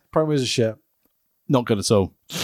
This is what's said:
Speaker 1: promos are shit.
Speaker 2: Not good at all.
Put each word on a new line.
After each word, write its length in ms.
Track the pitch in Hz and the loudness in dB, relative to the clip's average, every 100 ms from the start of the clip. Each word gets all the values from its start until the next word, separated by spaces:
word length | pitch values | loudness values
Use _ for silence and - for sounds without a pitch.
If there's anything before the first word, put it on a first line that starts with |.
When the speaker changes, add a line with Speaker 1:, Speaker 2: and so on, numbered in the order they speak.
| _ 170 | _ -2
Speaker 1:
promos 280 | 156 147 | 0 0
are 20 | 127 | -2
shit. 300 | - 110 110 _ _ _ _ _ _ - | 0 -2 -2 _ _ _ _ _ _ -2
Speaker 2:
Not 160 | 127 120 | 0 0
good 140 | 107 | -2
at 120 | 95 | 2
all. 220 | 107 90 _ - - | 2 0 _ -16 -10